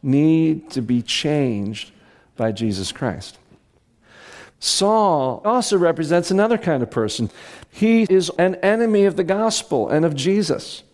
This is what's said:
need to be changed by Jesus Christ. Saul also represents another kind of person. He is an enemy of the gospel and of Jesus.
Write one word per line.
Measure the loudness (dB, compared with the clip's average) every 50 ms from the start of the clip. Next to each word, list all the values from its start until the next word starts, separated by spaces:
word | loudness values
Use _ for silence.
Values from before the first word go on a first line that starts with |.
| -2
need | 0 2 2 4 4 4 4 2 2 0 -2 -6 -8
to | -8 -6
be | -2 0 -2 -2
changed | -2 -2 -6 -4 -2 -2 0 0 0 -2 -2 -4 -4 -6 -8 -10 -14 -18 _ _ _ _ _ _ _ _ _
by | -4 -4 -4
Jesus | -2 -2 -2 -2 -2 -4 -6 -8
Christ. | -8 -6 -6 -6 -6 -8 -12 -18 -20 _ _ _ -20 _ _ _ _ _ _ _ _ _ _ _ -20 -20 -20 -20 -20 -20 -20 -20 _ _
Saul | -6 -4 -2 0 0 2 2 2 4 2 2 2 0 -2 -4 -2 -2
also | 0 0 0 0 0 0
represents | 2 2 2 0 0 -2 0 0 0 0 2
another | 2 2 2 2 0
kind | 0 0 -2 -2 -2
of | -2 -2
person. | -2 -2 -2 -2 -2 -4 -6 -6 -6 -14 -20 -20 -20 -20 -20 _
He | _ 0 2 4 4 4 4
is | 4 2 2 2 0 0 0
an | 0 0 0
enemy | 0 0 0 2 2 2 2 4 4 2
of | 2 2
the | 0 -2
gospel | -2 0 0 0 0 -2 -2 -6 -2 -2 -2 0 0
and | 2 2 2
of | 0 0
Jesus. | -2 0 0 2 2 0 0 -2 -4 -6 -14 -18 -18 -20 _